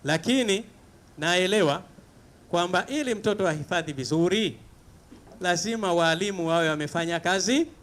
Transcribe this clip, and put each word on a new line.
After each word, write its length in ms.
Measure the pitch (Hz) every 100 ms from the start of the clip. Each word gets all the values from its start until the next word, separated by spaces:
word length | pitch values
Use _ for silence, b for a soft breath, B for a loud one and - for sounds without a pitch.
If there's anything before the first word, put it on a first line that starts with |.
Lakini 600 | 143 160 202 262 226 196 233 - - - - -
naelewa 640 | 156 180 185 214 160 156 - - - - - - -
kwamba 360 | 175 175 185 -
ili 280 | 285 262 214
mtoto 320 | 214 208 185
ahifadhi 460 | 151 143 175 156
vizuri, 640 | 135 117 156 170 208 196 113 - - - - - - - -
lazima 520 | 180 175 202 226 196
walimu 540 | 170 165 165 202 190 165
wawe 220 | 165 160
wamefanya 500 | 151 147 170 165 170
kazi. 480 | 175 190 190 269 330 -